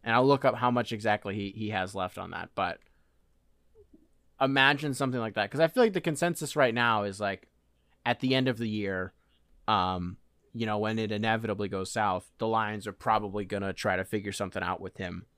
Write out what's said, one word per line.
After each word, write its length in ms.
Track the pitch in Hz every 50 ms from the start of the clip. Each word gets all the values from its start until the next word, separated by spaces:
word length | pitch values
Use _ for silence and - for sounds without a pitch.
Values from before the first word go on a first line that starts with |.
| -
And 120 | 117 113
I'll 120 | 123 131
look 160 | 139 143 135 143
up 120 | 135 110
how 160 | 113 123 123
much 200 | 120 120 117 -
exactly 440 | 120 104 104 110 104 104 - 101 98
he, 160 | 107 101 98
he 180 | - 107 110 104
has 240 | 107 95 92 92 98
left 240 | 98 90 90 -
on 140 | 95 92 87
that. 180 | 87 85 87 - _
But 240 | - 95 90 - - _ _ _ _ _ _ _ _ _ _ _ _ _ _ _ _ _ _ _ 440 - _ - _ _ _ _ _ _ _ _ -
imagine 520 | 135 135 135 135 135 139 147 139 151 147 131
something 260 | - 139 131 127 123
like 160 | 113 110 101
that. 160 | 110 101 101
'Cause 80 | - 135
I 80 | 165
feel 160 | 165 - 254 240
like 100 | 226 190
the 80 | 180
consensus 540 | - 170 151 - 170 175 165 - 151 139 -
right 180 | 151 135 123 113
now 300 | 120 120 120 113 107 101
is, 160 | 101 98 98
like, 280 | 107 98 98 - - _ _ _ _ _ _ _ _ _ _ _ _
at 140 | 120 120 -
the 120 | - 131 131
end 140 | 131 131
of 100 | 131 120
the 120 | 107 117 110
year, 440 | 107 107 101 98 95 92 90 92 _ _ _ _ _ _ _ _ _ _ _
um, 500 | - 110 98 90 92 92 90 87 87 98 - _ _ _ _ _ _ -
you 120 | 117 113
know, 140 | 107 107 104
when 180 | 104 107 110
it 140 | 113 110 107
inevitably 560 | 107 104 107 113 113 113 117 107 101 101 104
goes 240 | 95 101 95 95 -
south, 400 | - 117 107 101 92 92 - _ _
the 100 | _ 117
Lions 400 | 113 110 113 110 104 107 104 98
are 60 | 107 98
probably 520 | _ - 127 110 107 107 98 95 104 101
gonna 280 | 92 104 98 98 98 92
try 240 | - - 107 92
to 80 | 92 95
figure 260 | - - 104 98 101
something 320 | 98 - 104 92 - 95 92
out 180 | 90 90 -
with 160 | 95 92 _
him. 280 | - 98 90 90 87 - _ _